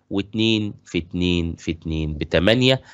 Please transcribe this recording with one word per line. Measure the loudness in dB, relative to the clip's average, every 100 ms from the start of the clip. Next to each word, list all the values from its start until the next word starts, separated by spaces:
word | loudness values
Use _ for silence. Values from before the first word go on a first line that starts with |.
| -8
واتنين | -6 -4 0 2 2 -2 -10
في | -8 -6
اتنين | -4 -2 0 0 -2 -6
في | -8
اتنين | -8 -6 -4 -4
بتمانية، | -6 -2 2 4 4 4 2 -2